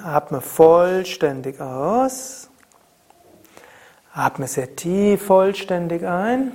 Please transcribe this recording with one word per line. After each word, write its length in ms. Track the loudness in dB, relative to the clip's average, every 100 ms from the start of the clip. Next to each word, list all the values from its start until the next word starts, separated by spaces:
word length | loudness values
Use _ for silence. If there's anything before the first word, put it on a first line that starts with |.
Atme 360 | -4 -4 -2 -6
vollständig 1160 | -6 6 8 8 4 0 -4 -2 -2 -2 -8 -10
aus. 920 | -10 -6 -2 0 0 -4 -12 -16 -20 _ _ _ _ _ _ _ _ -20 _ -20 -20 -20 -20 _ _
Atme 340 | -4 -4 -4 -6
sehr 300 | -6 -8 -8
tief 460 | -4 0 2 2
vollständig 840 | 4 4 4 0 -4 -4 -4 -4
ein. 480 | -4 -2 -2 -2 -4